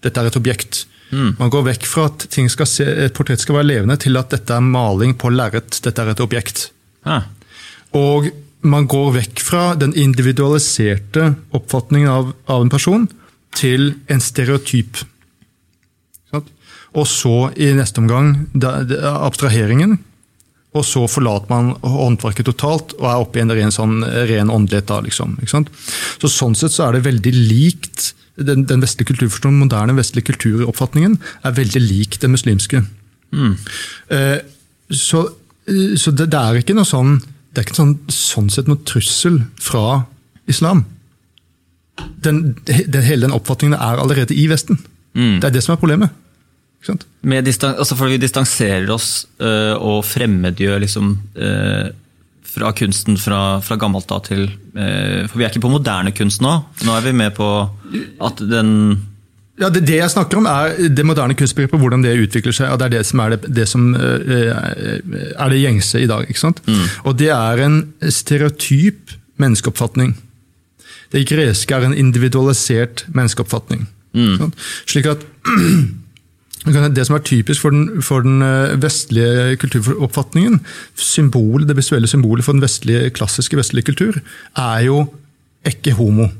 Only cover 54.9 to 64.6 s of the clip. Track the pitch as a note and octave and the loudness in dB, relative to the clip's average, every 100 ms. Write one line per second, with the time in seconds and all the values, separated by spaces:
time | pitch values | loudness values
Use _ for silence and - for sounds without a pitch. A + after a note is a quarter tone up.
54.9 | G2 G2 F#2+ G2 A2+ A2+ A#2 A#2+ C#3+ C3 | -4 -4 -4 -6 -4 -4 -2 0 0 0
55.9 | G2 F#2+ G2+ G#2 G2+ C3 E3 C#3+ - A2+ | -2 -4 -2 -2 0 0 0 -4 -6 -2
56.9 | A2+ B2 B2+ G#2+ G2+ G#2 G#2 G2+ - - | -2 0 0 0 -2 -2 0 -2 -6 -10
57.9 | G#3+ - - A2+ - G#2 A#2 A2 G#2+ G#2+ | -10 -10 -8 -8 -6 -2 0 2 4 4
58.9 | G2 - - _ _ _ - F#3 F3+ D#3 | 2 -4 -16 _ _ _ -4 0 2 4
59.9 | D#3+ F3 F#3 F3 F#3+ G#3+ C#3 D#3 F3 E3+ | 2 2 0 0 2 2 2 0 0 2
60.9 | C3+ D3+ D3+ B2 C3 C3+ - C3+ D#3+ C3 | 4 2 2 0 0 0 0 0 2 4
61.9 | B2+ B2+ A#2+ G#2+ A#2 A#2 A2+ C3+ C3 B2+ | 4 2 2 2 0 -2 -2 0 0 0
62.9 | A#2 A2 C3 A2 A2+ - A#2+ A2 B2+ B2 | 0 0 0 0 -2 -2 -2 0 2 2
63.9 | B2 B2+ B2 - B2+ A#2 - | 2 0 0 0 0 0 -2